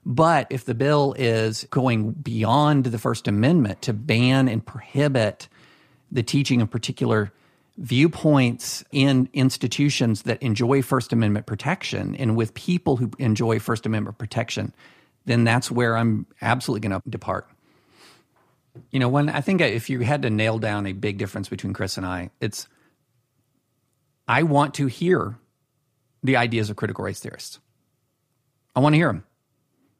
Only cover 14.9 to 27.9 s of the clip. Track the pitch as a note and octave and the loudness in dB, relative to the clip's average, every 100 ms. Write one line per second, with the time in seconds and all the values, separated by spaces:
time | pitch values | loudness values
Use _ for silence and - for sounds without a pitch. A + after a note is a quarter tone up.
14.9 | _ _ _ - A#2 A#2 A#2+ - A#2+ A#2+ | _ _ _ -2 2 4 2 0 0 0
15.9 | A2+ A#2 G#2+ - - A#2 B2 - G#2+ A2 | 2 0 0 -4 -6 -2 -2 -2 -4 -2
16.9 | F#2+ A#2 G#2+ - F#2+ - _ _ _ _ | -6 -6 -12 -6 -8 -8 _ _ _ _
17.9 | _ - _ _ _ _ _ _ - - | _ -20 _ _ _ _ _ _ -20 -8
18.9 | C#3 B2 C#3 D3 D3 C#3+ F#3+ D3 A2+ - | -2 2 2 0 0 0 2 2 0 -4
19.9 | C3 A#2 D3 C3 G#2+ A2 A2+ A2 G#2 F#2+ | -2 0 0 0 0 0 0 -2 -2 -4
20.9 | G2 G#2 G2+ G#2 A2 F#2+ F2+ F#2+ G2+ F#2+ | -4 -6 -4 -6 -8 -8 -8 -6 -6 -6
21.9 | - F#2 F2+ F2+ - A2+ - - _ _ | -6 -6 -6 -8 -6 -8 -6 -14 _ _
22.9 | _ _ _ _ _ _ _ _ _ _ | _ _ _ _ _ _ _ _ _ _
23.9 | _ _ _ - A#2+ D#3+ C#3+ C#3+ - C#3 | _ _ _ -2 2 4 2 2 0 -4
24.9 | - E3+ F3+ F2+ A2+ _ _ _ _ _ | -2 2 2 0 -8 _ _ _ _ _
25.9 | _ _ _ B2+ C3 A#2+ A2+ G#2+ G#2 G#2+ | _ _ _ 0 2 2 0 -2 -4 -6
26.9 | G2+ G2 F#2+ - - - - _ _ _ | -6 -8 -8 -12 -14 -18 -20 _ _ _